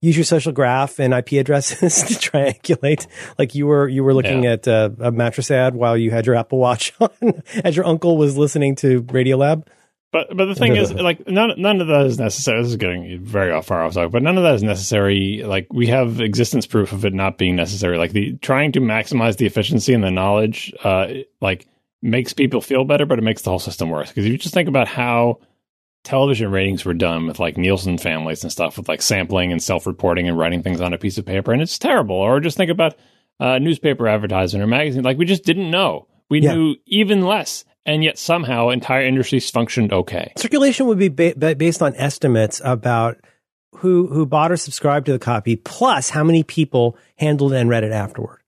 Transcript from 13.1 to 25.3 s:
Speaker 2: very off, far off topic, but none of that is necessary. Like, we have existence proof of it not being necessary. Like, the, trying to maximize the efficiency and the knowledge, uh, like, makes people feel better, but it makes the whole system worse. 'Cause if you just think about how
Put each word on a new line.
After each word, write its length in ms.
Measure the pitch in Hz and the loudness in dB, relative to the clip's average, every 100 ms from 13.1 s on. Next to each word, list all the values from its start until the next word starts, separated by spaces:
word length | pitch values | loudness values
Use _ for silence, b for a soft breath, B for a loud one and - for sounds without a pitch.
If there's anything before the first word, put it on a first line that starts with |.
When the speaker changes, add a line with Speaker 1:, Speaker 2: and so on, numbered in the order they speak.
| 90 | -12
Speaker 2:
very 260 | 95 107 92 | -4 -2 0
off, 140 | 78 - | 0 -2
far 180 | 90 | -2
off 100 | 82 | 0
topic, 180 | 90 85 | 0 0
but 100 | 113 | 0
none 140 | 139 185 | 2 2
of 60 | |
that 100 | 175 | 4
is 80 | 127 | 2
necessary. 800 | 107 95 95 107 98 101 98 107 | 0 -2 -2 2 2 2 0 -4
Like, 220 | 110 95 92 | -4 -4 -4
we 160 | 123 120 | 0 2
have 320 | 123 123 113 | 2 0 -2
existence 440 | 113 104 117 139 107 | -2 0 0 0 -2
proof 260 | 113 98 | 0 -2
of 120 | 98 | -2
it 80 | 104 | -2
not 240 | 95 98 90 | 0 -4 0
being 180 | 92 90 | 0 0
necessary. 420 | 82 98 98 87 | -2 -2 -2 0
Like, 140 | 85 | 0
the, 240 | 104 104 131 | 0 -4 -6
trying 360 | - 135 147 | -2 0 2
to 80 | 127 | 0
maximize 560 | 123 110 107 131 117 101 | 0 -2 -2 0 0 2
the 100 | 110 | 0
efficiency 460 | - 101 120 104 | 0 0 0 2
and 120 | 123 | 2
the 60 | 98 | 2
knowledge, 640 | 92 95 104 110 110 - - | 0 2 2 0 -4 -12 -6
uh, 240 | - 95 95 92 - _ | 0 0 0 -6 -12 _
like, 260 | 98 92 - _ _ _ | -4 -4 -8 _ _ _
makes 300 | - 117 123 | -2 -2 -2
people 280 | - 139 131 | 0 0 0
feel 240 | - 131 | -2 -2
better, 200 | 131 147 | 2 2
but 140 | 147 123 | 2 0
it 40 | |
makes 200 | 110 110 | 0 -2
the 80 | - | -2
whole 80 | 92 | -4
system 320 | - 92 82 | -4 -6 -4
worse. 200 | 78 76 | -4 -6
'Cause 120 | - | -4
if 60 | 104 | -2
you 80 | 127 | -2
just 160 | - | -2
think 140 | 180 156 | -2 0
about 180 | 139 117 | 0 -2
how 540 | - 123 117 120 | -2 -2 2 0